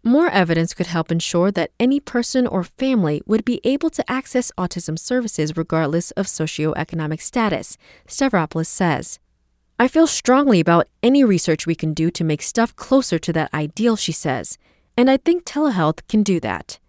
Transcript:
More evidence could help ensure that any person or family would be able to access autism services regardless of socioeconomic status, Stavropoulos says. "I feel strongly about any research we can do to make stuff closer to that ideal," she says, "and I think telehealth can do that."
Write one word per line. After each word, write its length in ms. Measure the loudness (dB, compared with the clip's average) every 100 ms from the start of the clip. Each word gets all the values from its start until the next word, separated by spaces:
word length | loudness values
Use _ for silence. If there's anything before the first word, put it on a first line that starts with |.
More 260 | 4 4 4
evidence 460 | 2 2 2 0
could 140 | -4 -4
help 220 | -4 -2
ensure 400 | -2 0 0 0
that 180 | 0 -6 _
any 180 | 0 0
person 480 | -2 -4 0 0 0
or 180 | -2
family 580 | -4 -4 0 0 0 -2 0
would 180 | 0
be 160 | 0 -2
able 260 | 0 0 -2
to 200 | -2 -4
access 420 | -4 -2 -2 -2 -4
autism 400 | -6 -4 -6 -6
services 580 | -4 -4 -2 -4 -4 -4
regardless 540 | -2 0 0 -2 -2
of 140 | -4 -4
socioeconomic 960 | -2 -4 -2 -4 -4 -6 -6 -6 -6
status, 580 | -4 -2 0 0 -4 -6 _ -20 _
Stavropoulos 600 | -4 0 0 0 -2 -2
says. 520 | 0 0 0 -4 -12 _ _ _ _ _ -2
"I 100 | 2
feel 180 | 4 2
strongly 540 | 2 2 4 4 4
about 280 | 4 4 2 _
any 220 | 2 4
research 420 | 4 4 2 -2 -2
we 80 | -2
can 180 | -2
do 160 | -2 -2
to 140 | 0
make 180 | -2 -2
stuff 320 | -2 -2 -2
closer 440 | -4 0 2 2 -2
to 120 | -2
that 220 | -2 -2
ideal," 420 | -4 -6 0 0 0
she 160 | -2
says, 460 | -4 -4 -4 -6 -12 _ _ _ 2
"and 120 | 4
I 100 | 4
think 260 | 2 -2
telehealth 560 | -2 -2 0 2 0 -2 -2
can 140 | 0
do 180 | 2 0
that." 380 | -2 -8 -10 -18